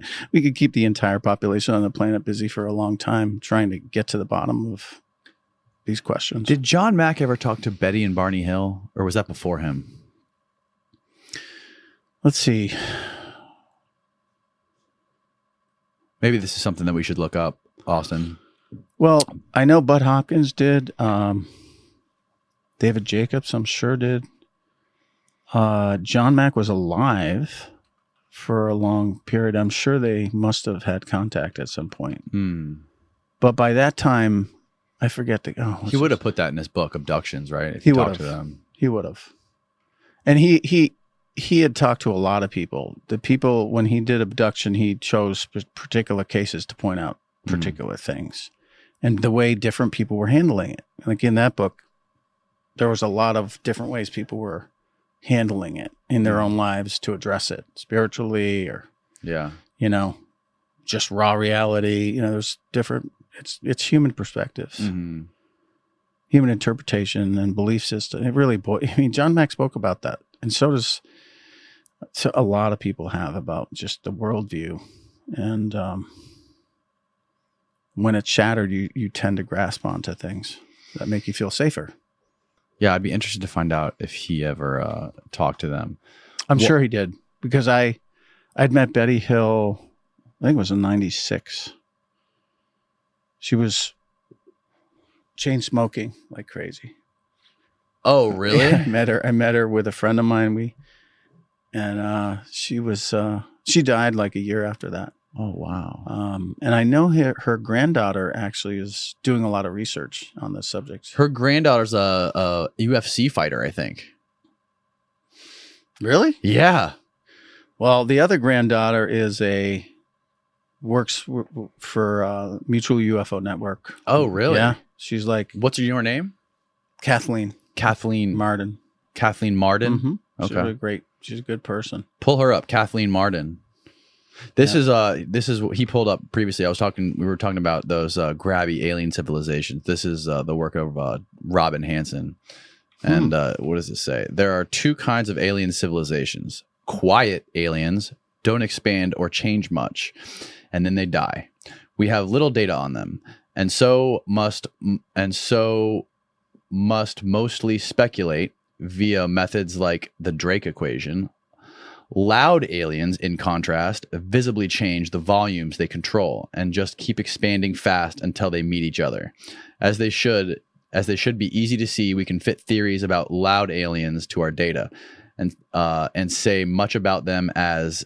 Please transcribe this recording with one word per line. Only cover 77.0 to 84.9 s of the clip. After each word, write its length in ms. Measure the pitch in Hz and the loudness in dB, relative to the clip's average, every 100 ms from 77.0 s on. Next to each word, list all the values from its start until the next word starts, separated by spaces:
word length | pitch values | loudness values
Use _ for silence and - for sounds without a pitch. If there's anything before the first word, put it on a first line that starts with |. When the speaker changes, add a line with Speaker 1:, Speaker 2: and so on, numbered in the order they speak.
| _ _ _ _ _ _ _ _ _ - | _ _ _ _ _ _ _ _ _ -2
Speaker 1:
when 180 | 110 | 2
it's 160 | 107 - | 2 0
shattered, 420 | - 107 113 98 | 2 2 2 0
you, 180 | 95 98 | -2 -4
you 140 | - 104 | -4 -6
tend 300 | - 98 98 | -2 -2 -2
to 60 | |
grasp 420 | 92 95 95 - 101 | -2 -2 -2 -4 -6
onto 280 | 95 - | -6 -8
things 440 | - 85 95 - - _ _ - - | -10 -10 -10 -12 -16 _ _ -16 -10
that 120 | - | -4
make 200 | 104 - | -4 -4
you 60 | |
feel 160 | 101 101 | -6 -4
safer. 440 | - 151 107 - - _ _ _ _ _ _ _ - | 0 0 0 -8 -16 _ _ _ _ _ _ _ 0
Speaker 2:
Yeah, 160 | 104 | 2
I'd 80 | 92 | 2
be 120 | 95 | 0
interested 260 | 101 - 101 | -4 -4 -6
to 60 | 98 | -6
find 240 | - 82 | -2 0
out 240 | 80 76 - | 0 -2 -6
if 120 | 82 | -10
he 300 | - - 80 | -10 -6 -4
ever, 380 | 76 69 71 67 | -4 -4 -4 -4
uh, 300 | 71 | -4